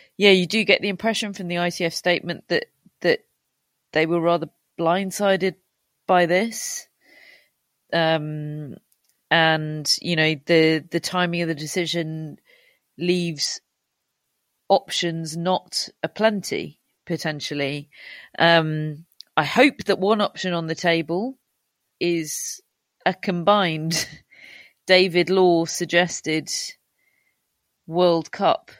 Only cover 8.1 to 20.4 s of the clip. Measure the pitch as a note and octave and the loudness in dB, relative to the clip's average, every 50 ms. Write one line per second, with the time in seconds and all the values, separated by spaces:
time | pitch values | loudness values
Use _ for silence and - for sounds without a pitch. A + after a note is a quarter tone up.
8.1 | D#3+ D#3 D3+ D3+ D3+ D3+ D3+ D3+ D3+ D3+ D3+ C#3 - - _ _ _ _ _ _ | 0 0 -2 -6 -8 -8 -8 -8 -8 -10 -10 -12 -14 -18 _ _ _ _ _ _
9.1 | _ _ _ - D#3 E3 D#3+ D#3+ D#3+ D#3 D#3 D#3 D#3 D3+ D3 - - - - E3+ | _ _ _ 0 2 4 4 4 2 0 -2 -4 -8 -6 -4 -4 -4 -2 -2 -2
10.1 | F3 D#3 D#3+ D#3 D#3+ C#3 - - F3 D#3+ D#3+ D#3+ D#3+ D#3 D3+ - - E3+ - - | 0 2 2 0 0 -2 0 4 4 6 6 4 2 0 -2 -4 -6 -4 -4 -4
11.1 | F#3 F3+ F3+ E3+ E3+ E3+ E3+ D#3+ D#3+ C#3+ D#3 D3+ - F#3 E3+ D#3 F3 E3+ D#3+ D#3 | -2 -2 -2 -2 -2 -2 -2 -4 -4 -6 -8 -6 -4 -4 -4 -2 -4 -4 -4 -4
12.1 | D#3+ D#3+ D#3+ D3+ C#3+ - _ _ _ _ _ _ _ _ _ _ _ - E3 F3+ | -6 -8 -10 -12 -14 -16 _ _ _ _ _ _ _ _ _ _ _ -4 0 0
13.1 | F3+ F3+ F3 E3+ D#3 C#3 - - - - _ _ _ _ _ _ _ _ _ _ | 0 0 0 -4 -4 -4 -6 -6 -6 -10 _ _ _ _ _ _ _ _ _ _
14.1 | _ _ _ _ _ _ _ _ _ _ _ - G3 - - - - - F3+ E3+ | _ _ _ _ _ _ _ _ _ _ _ 0 0 0 0 -2 -6 -4 -4 -4
15.1 | E3 E3 E3 D3+ D#3 E3+ E3+ F#3 F#3 - - _ - - - - - _ - D#3+ | -4 -6 -6 -8 -8 -4 -2 0 -2 -2 -2 _ -8 -8 -8 -8 -8 _ -8 -8
16.1 | - - G#3+ A3 G#3+ G3 F#3 - - D2+ E3 D3+ D3 _ _ _ _ _ _ - | -2 0 0 0 0 -2 -4 -6 -6 -6 -6 -8 -12 _ _ _ _ _ _ -8
17.1 | E3+ D#3 - D#3+ D3+ C#3+ - - D3 C#3+ C#3 C3+ D3 C#3+ C#3+ - _ - - - | -6 -6 -4 -6 -6 -6 -8 -8 -6 -4 -4 -4 -4 -8 -10 -14 _ -20 -20 -20
18.1 | - - - - - - D#3+ E3+ E3+ E3 D#3+ D#3 D#3 D#3 D#3 D#3 D3 D3+ E3+ _ | -20 -20 -20 -10 -2 2 4 6 6 4 4 2 -2 -4 -4 -6 -8 -12 -16 _
19.1 | _ - - _ _ - D3 C#3+ - A3+ C#4 C#4+ - - - G3+ F#3+ - F#3+ G3+ | _ -20 -20 _ _ -2 -2 2 4 4 4 4 4 0 -2 -2 -2 0 2 2
20.1 | A3 G#3 G3+ - - - | 2 2 0 -2 -4 -6